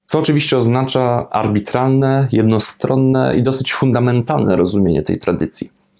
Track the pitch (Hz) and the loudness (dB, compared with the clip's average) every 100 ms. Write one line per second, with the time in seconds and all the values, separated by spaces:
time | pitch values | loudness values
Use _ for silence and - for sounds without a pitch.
0 | - 156 156 147 147 131 117 127 131 131 | -4 -2 2 0 2 0 2 2 0 0
1 | 127 120 120 - 107 104 104 123 131 135 | 0 -2 -2 -4 -2 -2 -2 -2 0 2
2 | 135 135 135 - 110 110 - - 127 131 | 2 0 0 2 2 2 0 -4 -2 0
3 | 131 131 131 127 123 131 135 - 135 120 | 2 2 2 0 0 -2 -4 -2 0 2
4 | 123 120 117 147 101 98 90 101 92 76 | 2 0 0 0 0 2 2 2 0 0
5 | 78 90 - 87 80 - - _ _ - | -2 -4 -2 -2 -2 -6 -10 _ _ -20